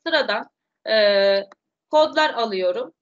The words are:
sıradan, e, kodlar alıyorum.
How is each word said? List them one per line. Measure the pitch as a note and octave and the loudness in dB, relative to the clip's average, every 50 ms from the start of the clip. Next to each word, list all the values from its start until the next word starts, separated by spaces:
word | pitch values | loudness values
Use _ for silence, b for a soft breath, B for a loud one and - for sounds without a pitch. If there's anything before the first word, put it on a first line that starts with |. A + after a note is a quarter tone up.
| - | -6
sıradan, | E4 D#4+ D4 A#3+ G#3+ G3+ A3+ B3+ - _ _ _ _ _ _ - - | -2 -2 -2 0 -2 -4 -6 -6 -12 _ _ _ _ _ _ -6 -2
e, | A3 A3 G#3 G3+ G3+ G3 G3 G3 G3 G3 G3 - - _ _ _ _ _ _ - | 0 2 2 4 4 2 2 2 2 0 -2 -8 -14 _ _ _ _ _ _ 0
kodlar | D4+ D4+ D#4 D4+ - D#4 D#4 D4 - | 2 2 2 2 2 0 0 0 -2
alıyorum. | A#3 A3+ A3 G3 F#3 F#3 F3+ F3+ A#3 C4 E4 - _ | -4 -4 -4 -4 -2 -2 -2 -2 -4 -6 -10 -14 _